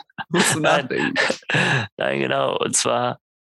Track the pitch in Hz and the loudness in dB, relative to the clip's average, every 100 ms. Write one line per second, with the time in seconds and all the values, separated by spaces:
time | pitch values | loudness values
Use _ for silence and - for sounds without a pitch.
0 | - - - 170 196 165 151 156 131 - | -12 -14 -4 0 2 2 2 2 0 -2
1 | - - - - - - - 131 110 - | -2 0 0 -2 -2 0 2 0 -2 -4
2 | - 139 135 135 135 - - - 123 120 | -2 0 0 0 0 0 0 0 0 0
3 | 123 131 _ _ _ | -2 -4 _ _ _